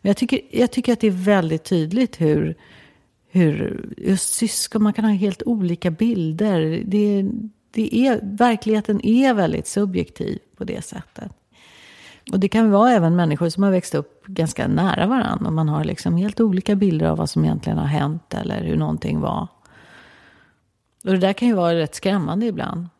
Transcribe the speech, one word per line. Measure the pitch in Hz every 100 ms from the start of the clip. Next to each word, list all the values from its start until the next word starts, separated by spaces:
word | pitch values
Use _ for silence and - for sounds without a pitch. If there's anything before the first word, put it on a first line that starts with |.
Men | 196
jag | 202
tycker, | 240 262 -
jag | - 247
tycker | - 247
att | 226
det | 220
är |
väldigt | 185 185 202 165 160
tydligt | - 180 156 214 254 -
hur, | 160 151 156 160 - - - _ _ _ _
hur | 185 160 151 - - - -
just | - 190 -
syskon, | - 226 - - 220
man | 208
kan | 208 220
ha |
helt | 202 202 - -
olika | 226 180 170 180
bilder. | 160 226 214 160 160 214 180 156 165 -
Det, | 208 208 202 196 226 214 _ _
det | - 220 226 269
är, | 233
verkligheten | 202 202 240 214 220 220 208 202 -
är | 233 269
väldigt | 220 170 - -
subjektiv | - 202 180 165 - - - _ _
på |
det | 185 - -
sättet. | - - - - - _ _ - - - - - - -
Och | 190
det | 196
kan | 220 226
vara | 196 240
även | 233 165 175
människor | 165 147 170
som | 175
har | 202
växt | 185 - 147
upp | 151 _ -
ganska | 190 160 - 135
nära | 156 185 - 190
varann | 254 - - -
och |
man | 160 156
har | 151
liksom | 151 - 170 170
helt | 202 208
olika | 226 185 - 202
bilder | 196 160 160
av | 160
vad | 160
som | 160 156
egentligen | - - 160
har | 147
hänt | 147 143 160 _
eller | - - -
hur | 160 156
någonting | 156 156 - 156
var. | 143 - 175 _ _ - - - - - - _ _ _ _ _ _ _ 190
Och |
det | 190
där | 190
kan | 196 240
ju |
vara | 208 170 170
rätt | 151 -
skrämmande | 190 196 160 175 233
ibland. | 190 - 165 175